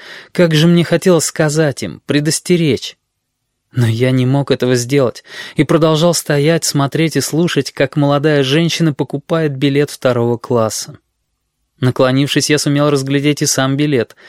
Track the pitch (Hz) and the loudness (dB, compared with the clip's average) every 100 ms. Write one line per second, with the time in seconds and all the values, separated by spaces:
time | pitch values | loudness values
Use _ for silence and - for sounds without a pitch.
0 | - - - - 170 151 170 170 165 170 | -20 -20 -6 0 2 4 4 4 2 0
1 | 190 165 - - 156 151 156 - 98 - | 2 2 0 -2 -2 0 0 -2 -8 -10
2 | - 143 151 - - 175 160 107 - - | -4 -2 0 -2 0 0 2 -2 -6 -16
3 | _ _ _ _ _ _ _ - 117 113 | _ _ _ _ _ _ _ -2 0 2
4 | 127 131 127 139 139 131 127 123 120 143 | 0 2 2 0 0 -2 0 -2 0 0
5 | 120 - - - - - 147 160 160 156 | 0 -2 -14 -18 -6 -2 0 2 2 2
6 | 175 160 - 147 147 165 - 143 139 147 | 2 0 -2 0 2 0 0 -2 0 0
7 | 160 143 - 151 170 147 - - 139 151 | -2 -2 -2 -2 0 0 -2 -2 -2 0
8 | 143 143 156 147 131 147 165 - 165 139 | 0 2 2 2 2 0 0 0 0 0
9 | 139 143 - 165 156 135 143 143 147 - | -4 -8 -4 -2 -2 -2 0 0 -2 -2
10 | 131 120 120 117 - 120 110 - - 139 | 0 0 0 -2 -2 0 0 -4 -10 -16
11 | _ _ _ _ _ _ _ _ 127 120 | _ _ _ _ _ _ _ _ -2 2
12 | 131 131 139 - - 147 147 143 147 143 | 2 2 0 0 0 0 0 0 2 0
13 | 135 143 147 143 147 - 135 139 151 135 | 0 0 0 0 -2 0 0 0 0 0
14 | 110 - | -2 -8